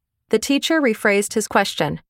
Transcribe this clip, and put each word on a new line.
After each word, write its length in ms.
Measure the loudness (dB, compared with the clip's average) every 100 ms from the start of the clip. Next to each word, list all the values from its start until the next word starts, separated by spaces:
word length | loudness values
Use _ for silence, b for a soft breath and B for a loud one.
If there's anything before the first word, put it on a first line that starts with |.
| _ _ -2
The 100 | -2
teacher 420 | 0 0 2 2
rephrased 520 | 2 2 2 2 0
his 140 | -4 0
question 540 | 0 0 -2 -4 -4